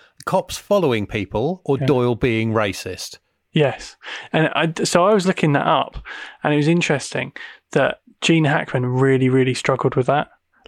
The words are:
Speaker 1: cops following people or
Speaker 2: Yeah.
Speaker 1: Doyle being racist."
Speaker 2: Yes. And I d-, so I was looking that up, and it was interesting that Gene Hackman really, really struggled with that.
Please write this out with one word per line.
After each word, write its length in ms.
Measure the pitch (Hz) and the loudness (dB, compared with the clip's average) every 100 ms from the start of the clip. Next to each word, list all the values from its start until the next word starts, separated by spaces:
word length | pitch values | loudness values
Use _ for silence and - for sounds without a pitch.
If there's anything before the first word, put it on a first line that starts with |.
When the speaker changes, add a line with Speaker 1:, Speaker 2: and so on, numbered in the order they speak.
| _ _ | _ _
Speaker 1:
cops 340 | - 190 180 - | -4 -2 -2 -8
following 480 | - 202 165 113 101 | 0 2 2 0 -2
people 560 | 110 95 107 135 185 - | -6 -4 -4 -4 -4 -2
or 120 | 139 | -2
Speaker 2:
Yeah. 40 | 135 | 2
Speaker 1:
Doyle 300 | 131 123 113 | 2 2 0
being 380 | 135 113 113 | 0 0 0
racist." 640 | 110 104 92 - 92 - - _ _ _ | 0 0 -4 -10 -12 -14 -16 _ _ _
Speaker 2:
Yes. 460 | 160 143 - - - - - - | 0 0 -2 -12 -18 -16 -14 -6
And 180 | 156 156 - | -2 0 0
I 120 | 165 | -4
d-, 180 | 165 - | -2 0
so 180 | 180 185 | 4 4
I 80 | |
was 140 | 214 185 | 4 2
looking 240 | 185 165 | 0 2
that 160 | 143 - | 2 2
up, 300 | 151 - - - - - - | 0 0 -8 -16 -16 -18 -6
and 100 | - | 0
it 40 | 147 | 2
was 120 | 147 | 2
interesting 640 | 175 - 143 - 139 135 - - - - | 2 2 -2 -4 -8 -8 -12 -20 -20 -4
that 260 | 151 135 - _ - | 0 0 -2 _ -6
Gene 240 | - 165 151 | 0 2 2
Hackman 400 | 156 - 135 123 | 0 -2 -4 -2
really, 420 | 127 135 131 131 | 2 2 4 4
really 260 | 131 127 | 2 2
struggled 420 | 127 - 131 135 131 | 0 0 0 0 0
with 100 | 127 | 0
that. 220 | 143 - _ _ _ | 0 -2 _ _ _